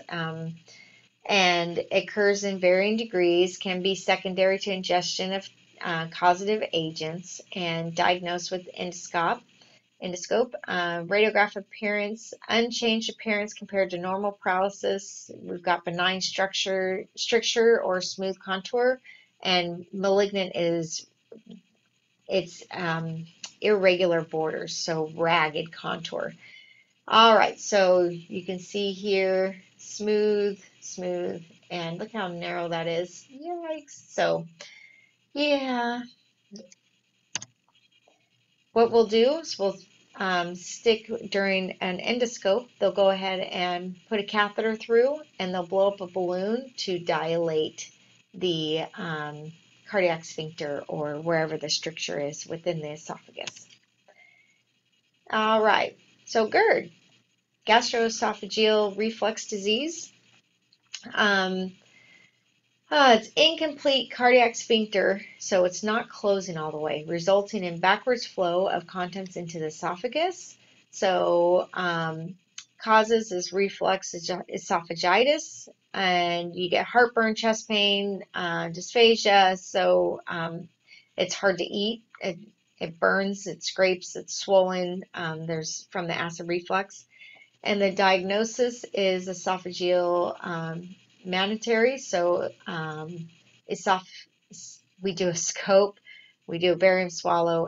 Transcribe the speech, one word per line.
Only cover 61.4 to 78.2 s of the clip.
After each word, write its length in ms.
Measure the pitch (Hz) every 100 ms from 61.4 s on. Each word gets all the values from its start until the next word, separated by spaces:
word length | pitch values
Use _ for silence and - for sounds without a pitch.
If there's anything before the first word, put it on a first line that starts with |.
| 185 185 185 - _ _ _ - _ _ _ _ _ _ _
uh, 260 | 302 262 226
it's 120 | - -
incomplete 760 | 311 330 311 285 285 269 233
cardiac 440 | - 247 247 233 -
sphincter, 640 | - 220 214 196 190 196 - -
so 260 | - 190 180
it's 160 | 180
not 280 | 214 226 -
closing 480 | - 208 196 185 160
all 140 | 156
the 60 | 151
way, 280 | 151 151 156
resulting 560 | 170 175 196 202 214
in 160 | 175 170
backwards 480 | 185 208 254 240 -
flow 400 | - 175 175 190
of 180 | 170 170
contents 520 | 190 180 196 185 175
into 200 | 170 170
the 100 | 156
esophagus. 880 | - 175 180 247 302 359 359 - - _ _ _
So, 760 | - 196 180 175 175 175 180 -
um, 640 | 185 180 170 160 160 170 190 _ - - _
causes 520 | 226 220 220 226 220
is 220 | 180 -
reflux 600 | 185 196 - 185 190 -
esophagitis, 1600 | 175 170 180 - 190 - 180 170 165 175 196 262 311 - - - _ _
and 640 | 190 185 180 175 175 175 180
you 140 | 180
get 160 | - 185
heartburn, 500 | 247 233 233 220 220
chest 320 | 226 220 -
pain, 560 | 208 202 202 202 185